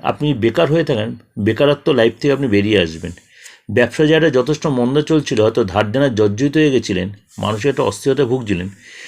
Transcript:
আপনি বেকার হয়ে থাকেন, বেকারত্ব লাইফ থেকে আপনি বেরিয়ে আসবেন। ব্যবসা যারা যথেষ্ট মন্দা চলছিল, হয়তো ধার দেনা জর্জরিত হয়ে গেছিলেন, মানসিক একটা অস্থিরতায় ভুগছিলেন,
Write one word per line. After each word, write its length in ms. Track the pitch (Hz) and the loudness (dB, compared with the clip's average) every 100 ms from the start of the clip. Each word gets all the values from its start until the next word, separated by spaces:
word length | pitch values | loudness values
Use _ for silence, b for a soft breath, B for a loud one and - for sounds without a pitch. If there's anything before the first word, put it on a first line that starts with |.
আপনি 240 | - - 151 | -6 -2 -2
বেকার 340 | 120 113 135 151 | 0 0 0 2
হয়ে 140 | 165 156 | 0 0
থাকেন, 200 | 113 113 120 _ 117 | -2 -4 -10 _ -4
বেকারত্ব 480 | 104 110 143 143 160 | -2 2 2 2 0
লাইফ 200 | 127 113 - | 4 2 2
থেকে 140 | 143 | -2
আপনি 140 | 135 131 | 0 2
বেরিয়ে 320 | 101 107 101 | 2 2 2
আসবেন। 340 | 85 80 90 87 B B B B - | 0 -4 -12 -14 B B B B -4
ব্যবসা 320 | 107 120 - 156 | 0 0 2 2
যারা 240 | 160 160 | 4 4
যথেষ্ট 340 | 127 123 147 165 | 2 0 -2 -2
মন্দা 340 | 127 120 143 | 0 0 0
চলছিল, 360 | 147 156 - 117 | 2 0 0 0
হয়তো 200 | 110 127 | 2 2
ধার 220 | 98 98 104 | 0 0 0
দেনা 160 | 127 143 | 0 0
জর্জরিত 440 | 110 104 104 139 156 | 2 0 0 -2 2
হয়ে 140 | 151 | 2
গেছিলেন, 360 | 127 110 90 95 101 _ - | 0 -2 -4 -4 -10 _ -8
মানসিক 300 | 101 107 139 | -6 -2 -2
একটা 140 | 131 | 0
অস্থিরতায় 440 | 113 - 139 135 120 | -2 -2 -2 0 0
ভুগছিলেন, 400 | 131 104 87 95 - B B | -2 -2 -4 -4 -12 B B